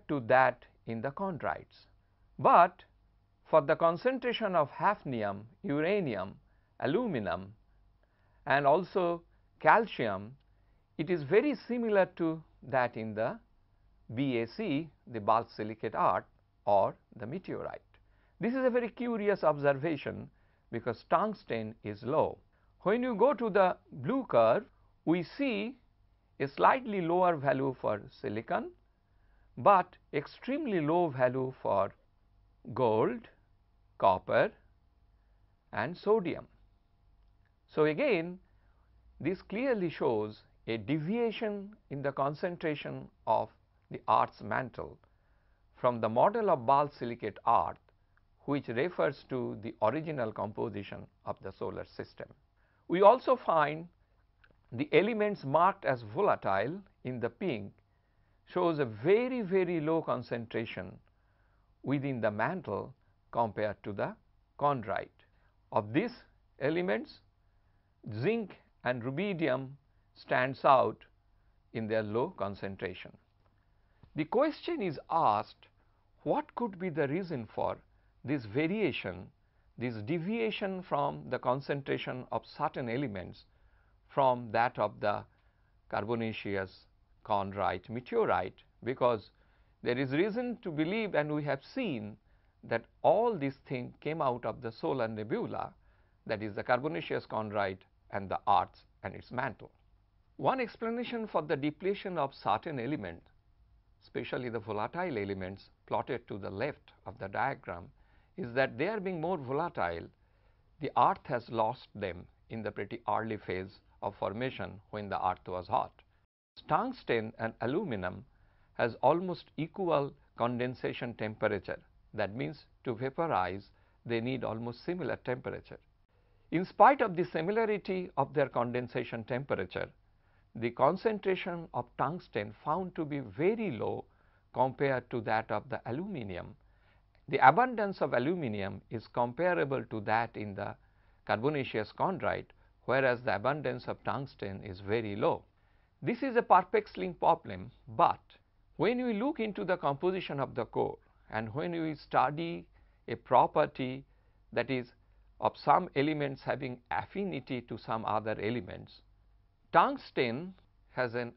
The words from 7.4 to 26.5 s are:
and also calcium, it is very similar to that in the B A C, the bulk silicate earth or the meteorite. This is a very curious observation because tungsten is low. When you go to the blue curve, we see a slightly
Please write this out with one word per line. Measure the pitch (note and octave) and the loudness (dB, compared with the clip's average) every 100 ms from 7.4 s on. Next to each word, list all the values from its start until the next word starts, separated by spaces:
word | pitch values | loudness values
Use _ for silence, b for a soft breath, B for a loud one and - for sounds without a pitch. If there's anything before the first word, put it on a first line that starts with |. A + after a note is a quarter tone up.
| G2 A2 _ _ _ _ _ _ _ _ - | -6 -18 _ _ _ _ _ _ _ _ 2
and | C3+ C#3 | 4 6
also | D#3 F3+ G3+ F3 E3+ - _ _ _ | 6 4 0 0 -2 -8 _ _ _
calcium, | D#3 F#3 A3+ - A#2+ G2 G#2 C#3 _ _ _ _ _ - | 6 6 6 -2 -2 -2 -8 -16 _ _ _ _ _ -6
it | D#3 | -2
is | F3+ | -2
very | C#3 F#3+ D4 | 4 4 4
similar | B3 - A#3+ A#3 G#3 F#3 - | 2 -4 -2 2 4 4 2
to | E3 D#3+ - _ A#2+ | -2 -2 -8 _ -2
that | C3 B2 A#2 | 2 2 0
in | A2 | -4
the | G#2 A#2 A3+ - _ _ _ _ _ - | -2 -2 -2 -12 _ _ _ _ _ -10
B | A2 C#3 A#2+ | -4 0 0
A | A2+ | -2
C, | - G3+ C#3 E3 - - | -4 -2 -2 -4 -12 -12
the | A#2 | -2
bulk | G#2 A2+ A2+ | 2 2 2
silicate | - G#2+ A2 A2+ | -6 -8 -6 -4
earth | - E3+ F#2+ - _ _ _ | 0 2 2 -2 _ _ _
or | - G2+ G#2+ E3+ _ - | 2 4 4 0 _ -12
the | A2 | -10
meteorite. | E3+ - G#2+ E2+ - - - _ _ _ - | -8 -8 -8 -8 -12 -16 -20 _ _ _ -4
This | G3+ | -2
is | C4 | 2
a | C4 | 2
very | A#3+ A#3 | 2 0
curious | - A#3+ A3+ G#3 F#3+ | -2 -2 0 2 4
observation | D#3+ D3+ C#3+ C#3 D#3 D3+ - G2 B2 _ _ _ _ | 4 4 4 2 0 -2 -4 -8 -10 _ _ _ _
because | A#2 A#2 A2 - | -6 -4 -6 0
tungsten | E3 G#3 G3+ - A#2 A2 A2 | 2 2 -4 -6 -6 -6 -8
is | G#2+ G#2 | -10 -8
low. | A#2+ D3+ G2+ - _ _ _ _ | 0 2 2 0 _ _ _ _
When | F3 A3+ | 0 2
you | B3+ | 0
go | G#3+ A#3+ | 4 4
to | C#4+ A#3 | 4 2
the | G3 F#3 F3+ _ | 6 6 4 _
blue | G3+ B2+ C4+ B3 | -6 -2 0 4
curve, | B2 A2+ D3+ A#3 _ _ _ | 6 8 6 2 _ _ _
we | - F3 | 0 0
see | E3 - C#4 G#3 A3 - _ _ _ _ _ - | 0 -2 -2 0 -4 -8 _ _ _ _ _ -6
a | |
slightly | C#3 | -4